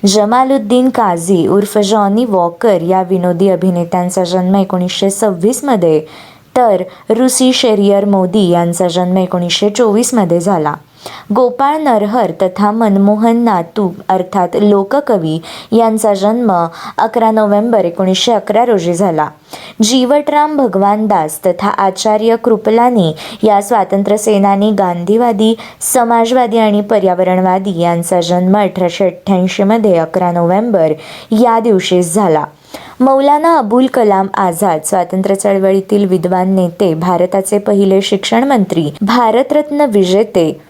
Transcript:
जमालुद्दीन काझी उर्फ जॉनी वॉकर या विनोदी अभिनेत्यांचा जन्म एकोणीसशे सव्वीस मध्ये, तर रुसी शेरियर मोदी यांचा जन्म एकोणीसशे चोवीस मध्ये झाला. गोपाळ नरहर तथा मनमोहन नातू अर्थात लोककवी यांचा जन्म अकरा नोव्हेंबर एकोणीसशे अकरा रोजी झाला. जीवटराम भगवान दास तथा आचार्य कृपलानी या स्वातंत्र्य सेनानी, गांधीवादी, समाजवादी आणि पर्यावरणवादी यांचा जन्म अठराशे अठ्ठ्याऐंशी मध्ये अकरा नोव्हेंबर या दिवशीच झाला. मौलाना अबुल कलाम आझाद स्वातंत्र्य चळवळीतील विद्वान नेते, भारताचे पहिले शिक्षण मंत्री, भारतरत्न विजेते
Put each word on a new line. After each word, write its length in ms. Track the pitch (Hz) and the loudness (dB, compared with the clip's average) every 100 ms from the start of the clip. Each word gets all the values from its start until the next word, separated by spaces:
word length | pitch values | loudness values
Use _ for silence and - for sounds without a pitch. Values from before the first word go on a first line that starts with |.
| 202 | 2
जमालुद्दीन 800 | 202 208 233 262 269 208 247 254 | 2 2 2 2 0 0 2 2
काझी 580 | 247 214 175 170 190 160 | 0 0 -2 0 0 2
उर्फ 300 | 196 202 214 | 0 0 -2
जॉनी 480 | 202 214 202 208 247 | 0 0 0 0 0
वॉकर 560 | 196 170 170 233 185 | 0 0 0 0 0
या 200 | 165 185 | 0 -2
विनोदी 480 | 185 190 180 170 196 | 0 -2 -2 0 0
अभिनेत्यांचा 760 | 180 185 175 170 185 180 185 | 2 0 -2 -2 -2 -2 -2
जन्म 320 | 175 185 180 196 | -2 -2 0 0
एकोणीसशे 540 | 190 185 180 - 196 | 0 -2 -4 -2 -2
सव्वीस 540 | 190 220 180 190 254 | 0 -2 0 -2 -2
मध्ये, 360 | 285 233 170 156 156 - - - _ - | -2 0 2 0 -2 -18 -20 -20 _ 0
तर 260 | 240 190 180 - - | 2 0 -4 -14 -4
रुसी 440 | 220 254 - 254 | 0 0 2 0
शेरियर 520 | 254 247 214 202 196 208 | 2 0 2 2 2 2
मोदी 440 | 196 180 202 185 | 0 0 0 2
यांचा 380 | 170 170 170 180 | 2 0 0 -2
जन्म 300 | 170 180 185 | -2 -2 0
एकोणीसशे 520 | 180 185 175 - 208 | -2 -4 -4 -2 -2
चोवीस 440 | 202 233 208 247 | 0 0 2 0
मध्ये 260 | 247 185 170 | 0 0 0
झाला. 340 | 170 185 151 151 - _ - - - 208 | 0 0 -2 -6 -14 _ -20 -20 -4 0
गोपाळ 420 | 247 247 277 311 | 0 0 -2 0
नरहर 540 | 302 226 208 240 196 165 | 0 0 0 -2 -2 -2
तथा 300 | 185 185 208 | -4 0 -2
मनमोहन 640 | 220 226 196 196 208 226 233 | 0 0 2 2 2 2 2
नातू 540 | 233 190 170 - 196 180 - | 2 0 -2 -4 -4 -6 -4
अर्थात 400 | 190 180 202 180 | -4 -2 -2 -2
लोककवी 880 | - 208 202 196 269 285 214 160 160 - - - | 2 2 2 2 -2 0 -2 -2 -6 -8 -18 -2
यांचा 420 | 220 226 220 220 | 0 2 2 0
जन्म 540 | 196 202 226 240 180 165 - - - | 0 0 0 0 0 -2 -6 -12 -4
अकरा 340 | 220 233 220 | -2 0 0
नोव्हेंबर 540 | 220 208 208 226 233 175 | 2 2 0 2 0 0
एकोणीसशे 460 | 170 190 190 - | -2 -2 0 0
अकरा 340 | 220 - 208 240 | -2 0 0 2
रोजी 280 | 208 170 | 0 0
झाला. 360 | 170 196 156 151 - _ - - - | 0 0 0 -4 -6 _ -20 -20 -4
जीवटराम 760 | 214 262 247 294 294 294 302 302 | 0 2 2 0 0 0 0 0
भगवान 500 | 254 190 202 214 220 | 0 2 0 0 0
दास 380 | 196 156 - 185 | 0 -2 -2 -4
तथा 220 | 180 202 | -2 -2
आचार्य 680 | - 196 190 220 214 226 226 | 0 0 0 -2 0 2 0
कृपलानी 720 | 233 214 214 220 240 240 165 160 - - | 0 0 2 2 2 2 0 -2 -12 -2
या 180 | 214 202 | 0 0
स्वातंत्र्य 560 | 208 240 185 196 202 208 | 0 -2 0 -2 0 -2
सेनानी, 540 | 214 208 196 196 208 | 0 2 2 2 0
गांधीवादी, 840 | 208 190 175 175 220 240 214 220 226 - - - | 0 0 -2 0 0 2 2 0 0 -6 -10 -2
समाजवादी 640 | 254 233 233 226 254 240 226 | 0 2 2 2 0 0 2
आणि 240 | 220 208 | 2 0
पर्यावरणवादी 960 | 202 220 190 180 185 185 185 185 190 170 | 0 0 0 0 0 2 2 0 -2 -2
यांचा 420 | 175 170 170 185 | 0 -2 -2 -2
जन्म 360 | 170 180 180 202 | 0 0 2 2
अठराशे 480 | 196 185 180 175 190 | 0 -2 -4 0 -2
अठ्ठ्याऐंशी 580 | 175 - 190 185 - | -2 -2 0 0 0
मध्ये 320 | 196 226 214 170 | 0 2 2 2
अकरा 360 | 160 185 180 | 0 -2 -2
नोव्हेंबर 600 | 175 170 190 233 202 160 151 - - - | 0 0 0 0 0 0 -2 -8 -20 -4
या 280 | 220 240 226 | 2 2 2
दिवशीच 540 | 226 196 - 180 175 | 2 0 2 0 0
झाला. 300 | 170 196 156 147 - _ - - - | 0 2 0 -2 -12 _ -20 -20 -2
मौलाना 580 | 254 269 277 294 330 330 | 2 2 2 2 2 2
अबुल 300 | 220 240 262 | 2 2 2
कलाम 400 | 254 214 196 196 | 2 2 2 0
आझाद 480 | - 190 165 202 175 - | -2 -2 0 -2 -2 -2
स्वातंत्र्य 500 | 190 170 190 190 - | -2 -2 -2 -2 0
चळवळीतील 720 | 208 196 190 196 190 208 196 | 0 0 2 0 0 0 2
विद्वान 440 | 185 175 180 185 | 0 0 0 0
नेते, 440 | 190 180 165 196 | 0 -2 -2 -2
भारताचे 640 | 160 180 175 180 196 196 208 | 0 -2 0 0 -2 -2 -2
पहिले 440 | 202 202 196 190 | 0 0 2 2
शिक्षण 420 | 196 196 - 226 | 0 -4 0 -2
मंत्री, 480 | 269 262 185 170 151 147 | 0 0 0 -2 -4 -4
भारतरत्न 800 | 202 240 233 226 - 294 294 294 | -2 2 2 0 0 0 -2 -2
विजेते 800 | 294 208 185 190 220 185 160 - - | 0 2 2 2 0 0 -2 -4 -14